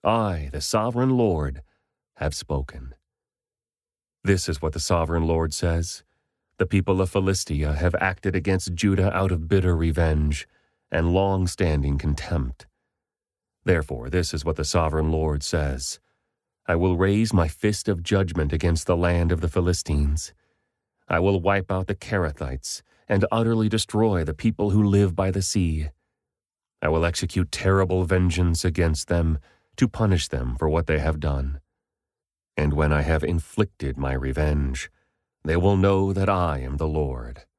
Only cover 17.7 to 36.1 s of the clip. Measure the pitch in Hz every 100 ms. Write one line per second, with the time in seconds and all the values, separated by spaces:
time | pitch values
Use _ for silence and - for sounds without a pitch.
17.7 | 104 - 87 85 98 90 82 76 80 87
18.7 | 82 - 87 87 87 85 82 82 90 87
19.7 | 85 - 73 73 76 - _ _ _ _
20.7 | _ _ _ _ 85 95 98 87 98 92
21.7 | 95 92 101 - 101 80 73 67 65 -
22.7 | - _ _ - 101 101 113 113 113 107
23.7 | 107 - 107 110 92 76 76 113 - 104
24.7 | 101 104 101 98 85 95 92 95 104 87
25.7 | 78 76 - _ _ _ _ _ _ _
26.7 | _ - 80 85 87 90 92 87 - 95
27.7 | 98 92 92 87 92 92 85 87 82 92
28.7 | 82 85 76 - 87 82 78 _ _ _
29.7 | - 120 - 110 90 - 62 62 62 78
30.7 | 80 80 78 76 78 73 71 69 71 _
31.7 | _ _ _ _ _ _ _ _ - 73
32.7 | 73 76 73 73 80 76 85 - - 104
33.7 | _ 67 65 67 65 67 71 76 73 67
34.7 | 65 - _ _ _ _ _ 76 85 95
35.7 | 98 98 98 98